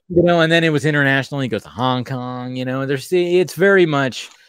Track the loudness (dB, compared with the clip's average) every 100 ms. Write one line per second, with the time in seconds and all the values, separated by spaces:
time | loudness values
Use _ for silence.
0 | -4 0 2 4 4 2 2 0 0 2
1 | 2 0 -2 -4 -4 -4 -6 -4 -2 -2
2 | -4 -8 -8 -10 -8 -8 -6 -4 -4 -4
3 | -2 -2 2 2 0 0 4 4 4 2
4 | -2 -4 -14 -18